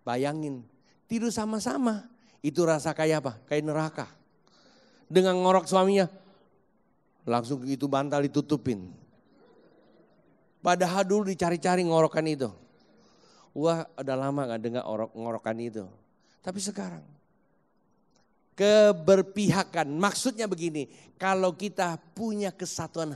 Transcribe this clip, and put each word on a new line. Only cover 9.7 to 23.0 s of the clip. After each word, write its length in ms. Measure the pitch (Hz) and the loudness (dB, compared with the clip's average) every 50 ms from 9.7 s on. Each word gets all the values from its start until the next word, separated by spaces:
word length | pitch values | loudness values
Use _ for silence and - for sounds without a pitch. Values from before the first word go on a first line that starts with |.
| _ _ _ _ _ _ _ _ _ _ _ _ _ _ _ _ _ _ | _ _ _ _ _ _ _ _ _ _ _ _ _ _ _ _ _ _
Padahal 460 | - 180 180 180 185 170 180 196 196 | 0 0 2 2 2 2 2 0 0
dulu 260 | 185 202 214 208 190 185 | 2 2 0 0 0 -2
dicari-cari 540 | - 180 170 175 165 - 180 180 180 180 | -2 0 0 0 0 0 2 2 2 2
ngorokan 400 | 170 165 160 160 156 - 160 156 160 | 2 4 4 4 4 2 0 -2 -2
itu. 220 | 151 139 127 107 95 - - _ _ _ _ _ _ _ _ _ _ _ _ _ _ _ _ _ - | -2 -2 -4 -4 -6 -8 -20 _ _ _ _ _ _ _ _ _ _ _ _ _ _ _ _ _ -6
Wah, 320 | 143 151 165 165 165 160 - - | -2 0 0 0 0 -4 -8 -10
udah 200 | - 135 135 131 | -10 -6 -4 -4
lama 380 | 131 135 139 143 143 139 120 117 | -2 -2 -2 -2 -2 -2 -4 -4
gak 80 | 113 110 | -4 -6
dengar 220 | 117 117 123 - | -6 -6 -6 -6
orok, 240 | - 110 107 113 110 - | -4 -4 -4 -6 -6 -8
ngorokan 420 | 113 113 117 113 110 - 113 113 113 | -8 -8 -8 -8 -6 -4 -6 -6 -4
itu. 260 | 120 117 107 107 98 90 - - _ _ _ _ _ _ _ _ - | -6 -8 -8 -10 -12 -12 -16 -20 _ _ _ _ _ _ _ _ -12
Tapi 160 | 185 190 202 190 | -10 -8 -8 -8
sekarang, 400 | 202 185 202 190 185 170 160 147 - - _ _ _ _ _ _ _ _ _ _ _ _ _ _ _ _ _ _ _ _ _ _ _ _ _ _ _ _ - | -8 -8 -8 -10 -10 -12 -14 -18 -20 -20 _ _ _ _ _ _ _ _ _ _ _ _ _ _ _ _ _ _ _ _ _ _ _ _ _ _ _ _ 2
keberpihakan, 1300 | 190 208 214 214 208 208 202 165 156 175 196 190 185 190 - 208 208 180 160 196 180 - - 170 156 139 147 | 4 6 8 8 8 8 6 4 6 6 6 6 6 2 -2 0 2 2 2 2 0 -2 -2 -4 -2 -2 -2
maksudnya 560 | 156 190 202 - - - 254 214 208 - 202 | 0 0 0 0 -2 -2 -4 -2 -2 -4 -4
begini, 400 | 185 165 165 170 151 151 131 - - - - - - | -4 -4 -4 -4 -4 -6 -8 -8 -12 -20 -20 -20 -12
kalau 400 | - 185 190 190 190 185 185 165 | -6 -2 0 0 2 0 0 -2
kita 400 | - 190 208 - - 185 175 165 160 - - - | -4 -6 -6 -4 -4 -4 -4 -4 -6 -12 -16 -12
punya 360 | - 226 226 214 208 202 185 | -8 -6 -6 -4 -4 -4 -6
kesatuan 640 | - - 185 165 - - - 175 - 165 | -6 -8 -10 -10 -8 -8 -10 -8 -8 -6